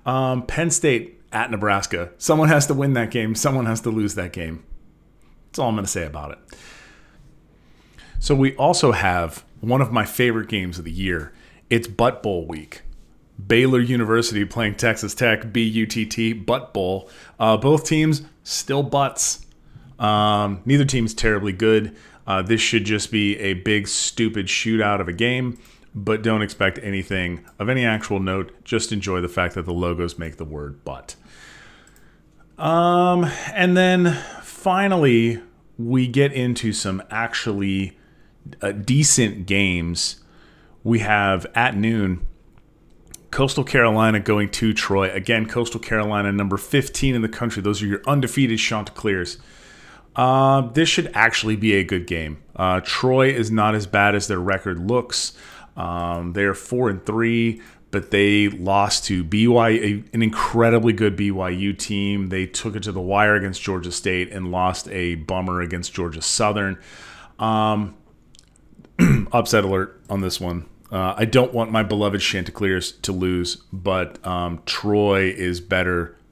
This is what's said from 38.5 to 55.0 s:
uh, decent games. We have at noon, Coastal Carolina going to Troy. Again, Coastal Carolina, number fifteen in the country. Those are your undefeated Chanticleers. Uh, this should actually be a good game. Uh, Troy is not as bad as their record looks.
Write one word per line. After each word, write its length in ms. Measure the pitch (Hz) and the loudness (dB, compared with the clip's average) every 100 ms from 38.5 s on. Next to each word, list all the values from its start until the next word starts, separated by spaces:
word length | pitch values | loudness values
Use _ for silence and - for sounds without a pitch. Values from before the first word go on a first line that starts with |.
| - | -8
uh, 100 | 101 | -6
decent 760 | 104 98 135 151 - 110 101 92 | -4 0 2 4 4 2 -2 -2
games. 760 | 98 98 87 85 87 - - - - - - - - | 2 2 0 -2 -4 -6 -8 -20 -20 -20 -20 -20 -8
We 160 | 107 117 | 0 0
have 460 | 104 107 101 92 - | 2 2 2 0 -2
at 220 | 113 123 101 | 0 0 2
noon, 500 | 110 113 95 90 - - _ - _ _ _ _ - - - | 0 2 0 0 -4 -6 _ -20 _ _ _ _ -20 -20 -8
Coastal 340 | - 135 151 | -2 0 0
Carolina 560 | 131 135 117 110 110 107 | 0 4 4 6 4 2
going 300 | 101 107 101 | 2 0 0
to 220 | - 110 | 0 -2
Troy. 400 | 107 - 98 95 | 0 0 0 0
Again, 340 | 98 92 113 110 | -2 0 0 0
Coastal 340 | 120 117 113 | -2 -4 -4
Carolina, 520 | - 110 104 104 101 | -2 -2 0 0 0
number 240 | 101 98 98 | 0 0 -2
fifteen 580 | - 143 135 - 135 | 0 0 0 0 0
in 80 | 123 | 2
the 60 | 110 | -2
country. 340 | - 117 104 | -2 -6 -2
Those 200 | 98 104 | -2 -2
are 40 | 104 | -2
your 160 | 101 - | -4 0
undefeated 520 | 143 127 - 127 110 | 0 0 2 2 2
Chanticleers. 800 | - 110 101 - 107 95 87 - - - - - - - - | -2 -4 -6 -6 -2 -2 -2 -8 -18 -20 -20 -20 -20 -20 -10
Uh, 480 | - 127 131 135 135 120 | 0 2 4 4 4 2
this 180 | 131 160 | 2 2
should 220 | - 160 | 2 0
actually 440 | 107 113 - 110 107 | 4 4 2 -2 0
be 180 | 110 | 4
a 100 | 98 | 4
good 220 | 92 95 85 | 2 -2 -2
game. 360 | 82 78 73 - | -4 -6 -10 -12
Uh, 260 | - 92 92 | -2 0 0
Troy 460 | - - 131 131 131 | -2 -2 2 4 4
is 220 | 131 107 | 2 0
not 240 | 110 107 | 2 2
as 120 | 107 98 | 2 0
bad 280 | 101 101 | 4 4
as 140 | 101 101 | 4 0
their 100 | 92 | -2
record 400 | 90 95 101 87 | 0 -2 -2 -4
looks. 580 | 92 123 | -2 -2